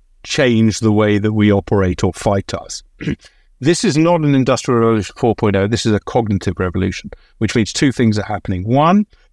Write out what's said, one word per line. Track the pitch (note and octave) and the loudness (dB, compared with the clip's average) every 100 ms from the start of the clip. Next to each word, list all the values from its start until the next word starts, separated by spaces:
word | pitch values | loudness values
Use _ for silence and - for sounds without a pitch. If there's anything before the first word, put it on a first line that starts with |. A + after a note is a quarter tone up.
| _ _ | _ _
change | - - C3 A2+ A2 - | -8 -2 2 4 2 2
the | A2 | 0
way | G#2 G#2+ G#2 | 2 2 2
that | G#2+ | 0
we | G#2+ G#2 | 2 4
operate | G2+ - G#2 F#2 F2 | 2 2 0 0 0
or | F#2+ | -4
fight | - A2 G2 - | -2 -2 -2 -4
us. | F#2 - - - _ | -10 -10 -16 -16 _
<clears throat> | - - - _ _ _ | -8 -8 -12 _ _ _
This | B2+ F3 | 0 0
is | A3 C#3+ | 0 2
not | E3 F3 | 2 2
an | D3 | 2
Industrial | C#3 C3 B2 - A#2+ | 2 2 0 0 2
Revolution | A2+ A2 F#2+ - | 2 2 -2 -2
four | A#2+ G#2 | -2 0
point | G#2+ | 0
oh. | G2 G2+ | 2 0
This | A2+ A2+ | 0 0
is | |
a | G2+ | -2
cognitive | - B2+ A2+ G2 - F2+ | 0 -2 0 -2 -2 -4
revolution, | F#2 F#2 F#2+ - - - _ _ | -4 -2 -4 -6 -12 -18 _ _
which | A2 | -2
means | A#2+ G#2 | 0 -2
two | - C#3+ | 0 -2
things | A#2+ A#2 G#2 | 2 0 0
are | |
happening. | G2 G2+ - F2+ G2+ | -4 -8 -6 -6 -2
One, | C3 D#3+ G3+ G#3 _ _ | 2 4 2 0 _ _